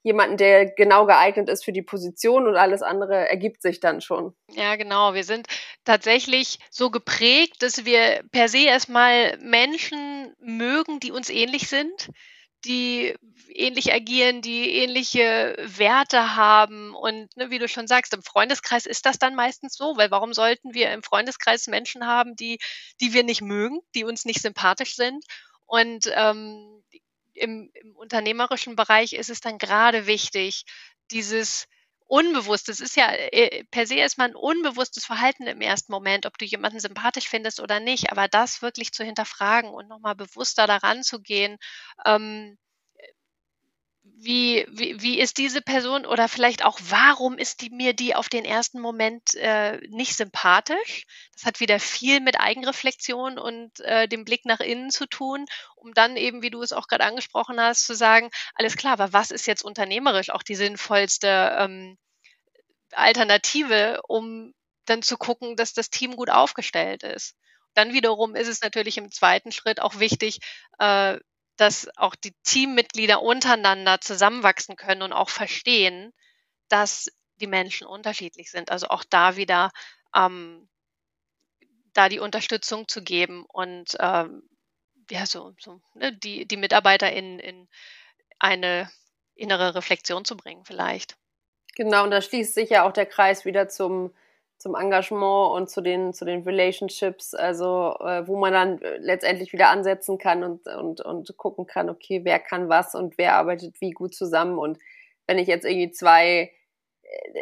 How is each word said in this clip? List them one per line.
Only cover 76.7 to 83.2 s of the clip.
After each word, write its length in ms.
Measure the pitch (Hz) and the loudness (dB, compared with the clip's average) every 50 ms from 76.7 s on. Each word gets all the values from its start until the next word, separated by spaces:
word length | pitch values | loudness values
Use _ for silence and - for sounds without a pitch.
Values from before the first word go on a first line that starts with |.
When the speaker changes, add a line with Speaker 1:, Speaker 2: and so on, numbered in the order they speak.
| 214 202 208 202 - - - - _ _ _ _ _ | 0 2 2 0 -4 -8 -10 -14 _ _ _ _ _
Speaker 2:
die 100 | - 214 | -12 -8
Menschen 400 | 202 190 185 185 190 - - 196 | -4 -4 -4 -4 -4 -8 -12 -12
unterschiedlich 640 | - 190 208 214 214 208 - 185 170 _ 165 165 - | -14 -16 -10 -10 -8 -8 -8 -10 -12 _ -18 -20 -12
sind. 200 | - 175 170 - | -12 -10 -6 -6
Also 180 | - 185 185 - | -6 -6 -4 -4
auch 160 | - - - | -4 -4 -4
da 320 | - - 175 175 185 180 | 0 2 4 4 4 2
wieder, 340 | 196 196 175 180 175 180 190 - - - - - _ _ - - | 0 -2 0 2 2 0 0 -4 -10 -20 -20 -20 _ _ -2 0
ähm, 540 | 196 185 185 180 180 170 165 170 165 196 _ _ _ _ _ _ _ _ _ _ _ _ _ _ _ _ _ _ _ _ _ _ _ _ _ | 2 2 2 -2 -6 -16 -18 -20 -20 _ _ _ _ _ _ _ _ _ _ _ _ _ _ _ _ _ _ _ _ _ _ _ _ _ _
da 160 | - 208 190 190 | 2 4 4 4
die 100 | 208 214 | 2 -2
Unterstützung 680 | 208 208 - 220 226 - 226 208 - - 220 214 220 - | -8 -6 -6 -6 -6 -4 -6 -6 -6 -6 -8 -8 -8 -10
zu 140 | - 214 | -10 -10
geben 420 | 180 - 180 175 | -6 -4 0 0